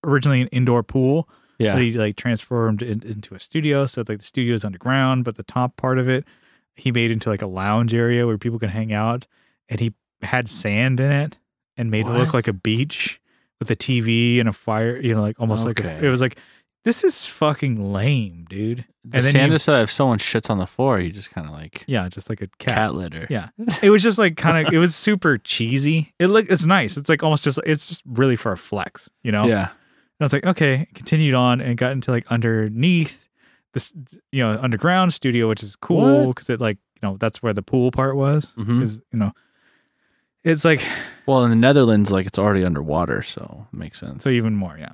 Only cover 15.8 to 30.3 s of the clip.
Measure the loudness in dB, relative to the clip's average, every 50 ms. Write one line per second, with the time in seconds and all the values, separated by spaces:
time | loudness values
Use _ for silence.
15.8 | -4 -4 -6 -2 0 0 2 2 0 -2 -4 -8 -20 _ _ _ _ _ _ _
16.8 | _ -2 -2 2 0 0 0 0 -4 -6 -4 0 0 0 0 0 -2 -2 -2 -2
17.8 | -4 -4 -2 0 0 2 2 0 -2 -4 -8 -16 -18 -14 -8 -6 -4 -4 -6 -6
18.8 | -10 _ _ _ _ -4 -2 2 2 4 4 4 4 4 4 2 4 4 4 4
19.8 | 4 2 2 2 2 2 2 0 -2 -2 -4 -4 -2 -2 -2 -2 -2 -6 -4 -2
20.8 | 0 0 2 0 -2 -4 -6 -10 -16 -14 -12 -12 -12 -12 -14 -16 -16 -16 _ -16
21.8 | -8 -4 -4 -2 -2 -4 -8 -12 -10 -10 -10 -10 -10 -14 _ _ -6 -2 0 0
22.8 | 0 -2 -2 -6 -8 -8 -10 -12 -10 -6 -6 -8 -8 -10 _ -8 -4 -4 -2 4
23.8 | 6 6 6 6 6 2 2 2 2 0 0 0 0 2 2 2 2 2 2 4
24.8 | 4 2 2 0 0 0 0 2 2 0 0 0 _ -6 -4 -4 -2 -2 -2 0
25.8 | 0 0 0 0 -2 -4 _ _ 2 4 4 4 4 2 0 2 4 4 4 4
26.8 | 2 0 -4 -6 -2 -2 0 0 2 0 0 2 2 0 -2 -2 -2 -2 -2 -2
27.8 | -2 -8 -10 -12 _ -8 0 0 2 2 2 0 -2 -4 -6 -6 -8 -8 -6 -6
28.8 | -6 -8 _ -20 -20 -20 _ _ _ -2 0 2 2 2 2 0 -2 -4 -8 _
29.8 | _ _ _ _ _ _ _ _ -2 0